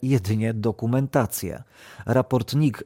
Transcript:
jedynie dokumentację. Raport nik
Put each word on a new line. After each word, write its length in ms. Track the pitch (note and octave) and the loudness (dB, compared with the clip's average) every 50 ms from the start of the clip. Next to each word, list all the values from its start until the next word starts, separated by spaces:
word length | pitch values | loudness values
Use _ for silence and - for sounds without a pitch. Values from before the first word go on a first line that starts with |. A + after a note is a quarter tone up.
jedynie 520 | C3 C3 C#3 A#2 F#2 G2 A2 G#2+ A2 A2+ A2 | 0 0 2 2 2 0 0 0 0 -2 -2
dokumentację. 1080 | G#2+ G#2 A2+ G#2 - A#2 A2+ B2 C3 C#3 C3+ - C#3+ A2+ - - - - F2 D2+ - - - _ - - - - - - | 0 -2 -2 -2 0 -2 0 0 0 0 2 2 0 0 0 -2 -6 -8 -8 -8 -10 -14 -20 _ -20 -20 -20 -20 -10 -4
Raport 480 | - A#2+ C3 B2+ - C3 B2 A#2 - - | 2 2 2 2 2 0 0 0 0 0
nik 300 | D3 D#3 C#3 G#2+ - - | 2 2 2 0 -2 -8